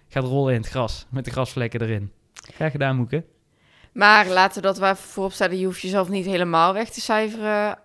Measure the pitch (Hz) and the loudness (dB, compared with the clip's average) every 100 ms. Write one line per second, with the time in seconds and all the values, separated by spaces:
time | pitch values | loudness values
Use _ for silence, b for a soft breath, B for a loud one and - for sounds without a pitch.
0 | b 135 127 135 135 120 113 131 110 - | b -4 0 0 2 0 -2 -2 -2 -4
1 | - 135 123 127 123 135 117 117 113 107 | -8 -8 -6 -4 -4 -4 -4 -4 -4 -4
2 | 101 _ _ - - - 156 143 135 131 | -6 _ _ -20 -16 -6 -4 0 0 0
3 | 120 151 - _ _ b b b b - | 0 -4 -6 _ _ b b b b 4
4 | 208 214 185 185 190 202 190 185 190 190 | 6 6 6 4 4 2 -2 2 0 0
5 | - - 190 - 185 185 185 175 185 196 | -6 -6 -6 -2 -2 0 -4 -4 -2 -2
6 | 180 202 180 180 175 165 175 190 233 - | 0 -2 -2 -2 2 4 4 2 -4 -6
7 | - 214 214 226 214 208 208 - | -2 -2 -2 -4 -2 0 -2 -6